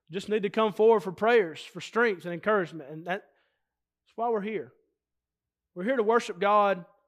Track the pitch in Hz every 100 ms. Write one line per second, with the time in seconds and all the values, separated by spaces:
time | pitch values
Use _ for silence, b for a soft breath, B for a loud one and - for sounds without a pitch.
0 | _ 175 196 214 196 220 220 - 220 214
1 | 202 165 214 240 165 151 - 170 - 220
2 | 233 175 175 170 208 214 160 160 135 160
3 | 175 196 - _ _ _ _ _ _ _
4 | _ - 240 220 202 202 123 _ _ _
5 | _ _ _ _ _ _ _ 180 202 262
6 | 214 233 226 175 202 208 202 185 170 _